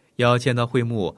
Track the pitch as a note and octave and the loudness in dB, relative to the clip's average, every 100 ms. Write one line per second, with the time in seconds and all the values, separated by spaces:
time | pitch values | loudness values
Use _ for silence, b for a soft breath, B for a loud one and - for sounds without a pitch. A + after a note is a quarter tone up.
0 | _ - A#2+ B2 C3 A#2+ A#2+ B2+ A#2 A2+ | _ 0 2 2 0 -2 0 0 -2 -2
1 | E2 | -4